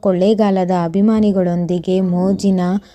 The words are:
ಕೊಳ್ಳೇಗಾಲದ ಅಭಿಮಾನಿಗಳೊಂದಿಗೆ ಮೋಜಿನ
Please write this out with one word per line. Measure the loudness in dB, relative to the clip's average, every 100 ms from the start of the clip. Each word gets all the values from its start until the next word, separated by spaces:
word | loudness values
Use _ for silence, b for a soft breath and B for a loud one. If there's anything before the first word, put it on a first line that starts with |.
| 0
ಕೊಳ್ಳೇಗಾಲದ | 0 2 2 0 0 0 -2 -2
ಅಭಿಮಾನಿಗಳೊಂದಿಗೆ | 0 2 2 2 0 0 -2 -2 -4 -2 -2 0
ಮೋಜಿನ | 0 0 0 0 0 0 -2 b